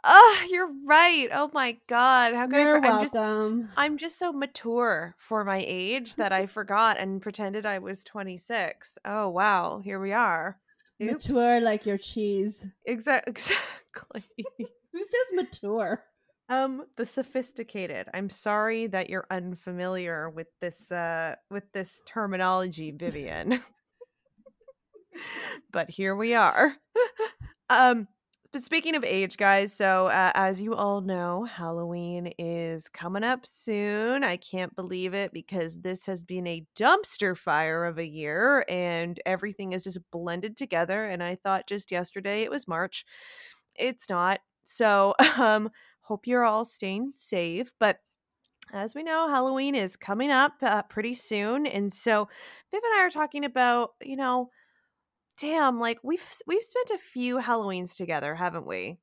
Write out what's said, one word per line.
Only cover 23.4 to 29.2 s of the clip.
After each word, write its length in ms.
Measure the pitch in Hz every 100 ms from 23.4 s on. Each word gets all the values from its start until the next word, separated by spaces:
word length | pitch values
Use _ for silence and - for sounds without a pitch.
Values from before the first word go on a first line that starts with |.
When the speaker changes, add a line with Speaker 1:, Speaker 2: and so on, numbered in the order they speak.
| 85 247 -
Speaker 1:
<laughs> 40 | _ _ _ - _ _ _ - _ - _ _ 427 370 349 - - - - _
But 180 | 185 165
here 240 | 175 190
we 180 | 196 226
are. 420 | 233 185 - 277 277 _
<laughs> 760 | 453 480 - 440 _ - _ -
Um, 380 | 254 254 240 202 _ _ _ _
but 120 | 277
speaking 300 | 247 320 320
of 80 | 311
age, 340 | 226 190